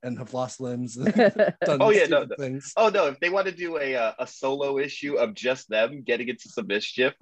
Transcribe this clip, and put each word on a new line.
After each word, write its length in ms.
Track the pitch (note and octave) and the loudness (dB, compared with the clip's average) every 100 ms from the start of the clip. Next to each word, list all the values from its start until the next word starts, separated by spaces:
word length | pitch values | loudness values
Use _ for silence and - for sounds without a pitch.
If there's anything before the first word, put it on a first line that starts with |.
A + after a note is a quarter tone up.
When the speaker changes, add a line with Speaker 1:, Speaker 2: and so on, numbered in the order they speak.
Speaker 1:
and 160 | B2 A#2+ | -10 -10
have 160 | A2+ | -8
lost 260 | B2+ B2+ - | -6 -6 -6
limbs 380 | B2+ B2 B2 A#2 | -8 -6 -6 -4
and 80 | F3 | 0
Speaker 2:
<laughs> 580 | G#3 G#3 - F#3 - | 4 4 4 2 0
Speaker 1:
done 160 | - C#3+ | 0 4
Speaker 3:
Oh, 80 | E3 | 6
yeah, 120 | G#3 | 6
no, 140 | D#3+ D3 | 6 4
Speaker 1:
stupid 100 | B2+ | 2
Speaker 3:
no. 160 | A2 | -4
Speaker 1:
things. 280 | C3+ C3+ - G3+ | -6 -8 -4 2
Speaker 3:
Oh, 140 | A3 | 4
no, 160 | G3+ D3 | 4 2
if 120 | C3+ | 0
they 100 | F3 | 0
wanna 220 | G3 F#3+ | 0 -2
do 260 | E3+ F3 D#3+ | -4 -4 -2
a, 160 | C3+ B2+ | -2 0
uh, 160 | A2 A#2 | 0 -2
a 80 | B2 | -8
solo 500 | - C3+ C#3 C#3 C#3 | -6 -4 -2 -2 -2
issue 380 | C#3+ - C#3+ C3+ | -4 -6 -4 0
of 160 | A#2 | 0
just 320 | G2 B2 C3 - | -2 -4 -4 -2
them 320 | G#2+ A#2 - | 0 0 -2
getting 260 | A#2 A#2 B2 | -4 -2 -4
into 220 | A#2 - | -8 -10
some 160 | - G2+ | -8 -2
mischief, 480 | G#2+ - - C3 - | -2 -2 0 0 2